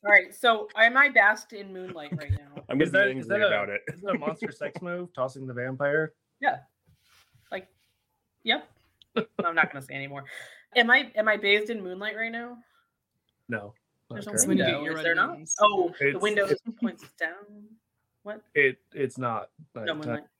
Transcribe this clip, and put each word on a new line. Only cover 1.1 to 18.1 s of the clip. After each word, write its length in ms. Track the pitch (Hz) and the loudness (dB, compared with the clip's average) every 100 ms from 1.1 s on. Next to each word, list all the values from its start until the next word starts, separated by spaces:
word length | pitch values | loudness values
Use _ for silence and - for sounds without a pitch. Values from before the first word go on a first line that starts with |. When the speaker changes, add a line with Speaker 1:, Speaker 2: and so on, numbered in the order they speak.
| 226 208 220 - | 6 6 4 -4
Speaker 1:
in 200 | 214 196 | -16 -14
moonlight 400 | 185 185 175 147 165 | -12 -12 -12 -10 -10
right 140 | - | -4
now? 320 | - - - | -6 -6 -18
Speaker 2:
<laughs> 60 | - | -4
I'm 100 | 135 | 2
gonna 60 | |
Speaker 3:
Is 60 | 156 | 4
Speaker 2:
be 60 | 180 | 4
Speaker 3:
that, 80 | 202 | 4
Speaker 2:
angry 120 | 135 | 0
Speaker 3:
is 60 | 117 | -2
that 120 | 208 | 2
a, 60 | 208 | 4
Speaker 2:
about 200 | 104 101 | 2 0
it. 120 | 101 - | -4 -6
Speaker 3:
is 80 | 170 | -10
that 120 | 196 | -4
a 40 | 175 | -4
monster 340 | 147 160 214 | -4 -6 -8
Speaker 2:
<laughs> 60 | 139 | -8
Speaker 3:
sex 220 | 147 - | -10 -8
move, 320 | 180 175 175 | -8 -8 -8
tossing 340 | - 131 131 131 | -6 -6 -6 -10
the 60 | |
vampire? 580 | 123 127 131 143 151 156 _ _ _ | -8 -6 -2 0 0 -2 _ _ _
Speaker 1:
Yeah. 180 | 294 - - _ _ _ _ _ _ _ _ | -2 -2 -10 _ _ _ _ _ _ _ _
Like, 160 | 190 - _ _ _ _ _ _ _ | -14 -14 _ _ _ _ _ _ _
yep. 240 | - 269 - _ _ _ _ 226 | -2 -2 -2 _ _ _ _ -6
No, 80 | - - | -6 -4
I'm 100 | 170 | -2
not 180 | 165 151 | 2 0
gonna 120 | 143 | 0
say 100 | 135 | -12
anymore. 300 | 139 139 139 135 - - - _ 247 | -10 -10 -12 -14 -18 -20 -20 _ 2
Am 140 | 233 | 6
I, 200 | 254 277 - | 4 4 0
am 100 | 214 | 0
I 80 | 208 | 2
bathed 340 | 202 208 214 | 4 2 2
in 120 | 226 | -8
moonlight 340 | 185 180 208 214 | -8 -8 -8 -6
right 140 | 226 | -8
now? 280 | 233 240 240 _ _ _ _ _ _ _ _ _ | -8 -12 -16 _ _ _ _ _ _ _ _ _
Speaker 3:
No, 260 | 113 101 _ _ _ _ | -10 -10 _ _ _ _
not 120 | 113 | -14
Speaker 1:
There's 40 | 104 | -6
a 40 | |
Speaker 3:
currently. 180 | - - | -2 2
Speaker 1:
window, 340 | - - 147 | 2 2 -2
Speaker 4:
Window, 140 | 151 160 | -4 -4
Speaker 1:
is 40 | |
there 120 | 156 | 0
not? 160 | 170 - | 2 0
Speaker 4:
right 200 | 147 160 - | -2 -8 4
Speaker 1:
Oh, 320 | 208 196 175 - | 4 4 -2 0
the 100 | 139 | -2
Speaker 3:
It's, 120 | 135 | 0
Speaker 1:
window 240 | 208 208 196 | -2 0 0
Speaker 3:
it's 160 | - 233 220 | 0 -4 -6
Speaker 1:
points 240 | 233 170 - _ | -6 -6 -20 _
down. 460 | 165 180 208 208 208 220 _ _ _ | -8 -8 -20 -20 -20 -20 _ _ _